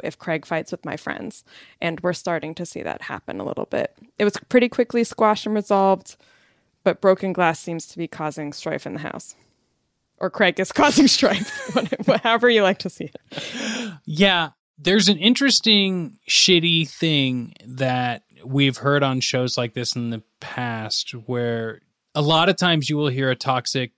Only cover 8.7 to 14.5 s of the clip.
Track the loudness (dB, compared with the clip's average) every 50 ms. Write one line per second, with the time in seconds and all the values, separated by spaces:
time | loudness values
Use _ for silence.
8.7 | -6 -6 -6 -8 -10 -8 -8 -10 -10 -12 -16 -16 -20 _ _ _ _ _ _ _
9.7 | _ _ _ _ _ _ _ _ _ -8 -8 -6 0 2 2 2 2 0 -4 -4
10.7 | 0 2 4 4 6 6 6 6 6 4 4 2 2 0 -4 -6 -10 -12 -8 -2
11.7 | -2 -2 -2 -2 -4 -2 2 2 2 2 4 2 2 4 4 4 6 6 4 4
12.7 | 2 0 -4 -10 -8 -10 -12 -12 -12 -16 _ -14 -14 -12 -12 -10 -10 -8 -8 -6
13.7 | -6 -6 -8 -10 -12 -14 -12 -6 0 4 4 4 4 2 0 -2